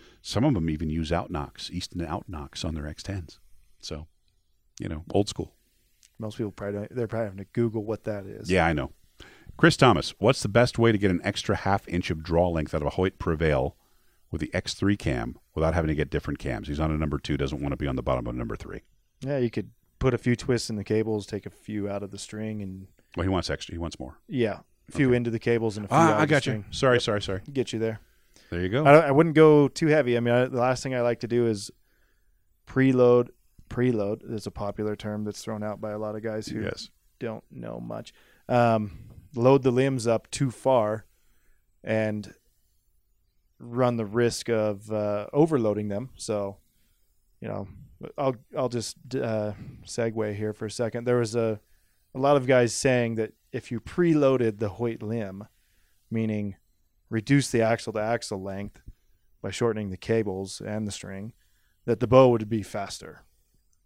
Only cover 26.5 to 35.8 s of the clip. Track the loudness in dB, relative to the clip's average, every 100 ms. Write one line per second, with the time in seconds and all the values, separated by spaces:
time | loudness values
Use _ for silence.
26.5 | -6 -8 0 2 4 2 -2 -2 -8 -6
27.5 | -4 -4 -2 -4 -6 _ _ _ _ -8
28.5 | -4 -2 4 8 8 8 4 6 8 8
29.5 | 8 6 2 2 4 4 2 4 4 2
30.5 | 0 0 0 -2 0 0 0 0 2 2
31.5 | 0 -6 -18 _ _ _ _ _ _ _
32.5 | _ -4 2 4 6 8 6 4 -4 _
33.5 | -20 -8 0 2 2 0 -4 -6 -8 -8
34.5 | -8 -8 -6 -6 -6 -6 -6 -6 -8 -10
35.5 | -8 -8 -8